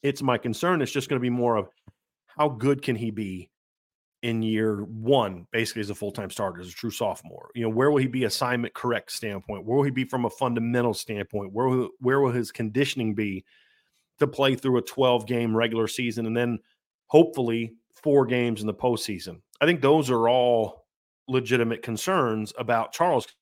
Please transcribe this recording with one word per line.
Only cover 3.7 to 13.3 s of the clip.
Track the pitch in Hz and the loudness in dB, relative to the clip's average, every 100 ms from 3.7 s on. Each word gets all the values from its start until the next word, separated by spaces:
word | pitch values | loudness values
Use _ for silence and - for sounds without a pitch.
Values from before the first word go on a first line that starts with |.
| _ _ _ _ _ | _ _ _ _ _
in | 120 113 | -4 -2
year | 110 110 110 104 | 0 2 0 -2
one, | 107 110 110 139 104 92 87 | -6 -6 2 4 4 -4 -6
basically | 113 113 113 | -2 -2 -4
as | 101 | -8
a | |
full-time | 98 101 101 98 | -6 -6 -6 -10
starter, | - 98 87 | -6 -6 -6
as | 90 | -14
a | |
true | - 117 | -8 -8
sophomore. | - 110 - 82 - - | -4 -4 -4 -12 -20 -14
You | 120 | -4
know, | 113 | -2
where | 110 135 | 2 4
will | 147 | 4
he | 131 | 2
be | 131 | 0
assignment | - - 123 123 117 | -2 0 -2 -2 -4
correct | - 127 113 - | -4 -4 -4 -4
standpoint? | - 113 98 - 101 | -10 -8 -8 -8 -10
Where | 101 131 | 0 2
will | |
he | 143 | 2
be | 127 | 0
from | 127 131 | -2 -2
a | 120 | -2
fundamental | - 127 117 117 123 120 | -2 -2 0 0 0 0
standpoint? | 104 - 104 95 104 98 | -2 -6 -8 -6 -6 -6
Where | 107 131 | -2 0
will, | 127 113 - | 0 -2 -2
where | 127 139 | 0 2
will | 135 | 2
his | 123 110 | 0 -4
conditioning | - 113 110 139 - 110 | -4 -4 0 0 0 -2
be | 104 104 | 0 -2